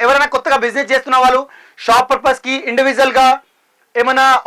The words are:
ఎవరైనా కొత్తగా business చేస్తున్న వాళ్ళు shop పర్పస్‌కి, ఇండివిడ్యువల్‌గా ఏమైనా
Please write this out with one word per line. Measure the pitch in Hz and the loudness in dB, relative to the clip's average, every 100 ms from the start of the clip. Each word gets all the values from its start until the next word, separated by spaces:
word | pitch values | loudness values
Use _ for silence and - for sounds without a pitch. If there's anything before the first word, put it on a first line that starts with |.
ఎవరైనా | 233 277 285 | 0 0 0
కొత్తగా | 262 320 269 | -4 -2 -2
business | 233 254 269 | -2 -4 -2
చేస్తున్న | 262 262 254 | -4 0 0
వాళ్ళు | 254 254 269 - _ - - | 2 0 -4 -14 _ -8 0
shop | 233 247 | 2 2
పర్పస్‌కి, | 269 277 262 254 269 269 | -2 -2 -2 -4 -6 -4
ఇండివిడ్యువల్‌గా | 240 269 240 269 233 262 262 _ _ _ _ _ 240 | -2 0 2 0 2 2 2 _ _ _ _ _ -4
ఏమైనా | 240 262 269 254 | -2 2 2 2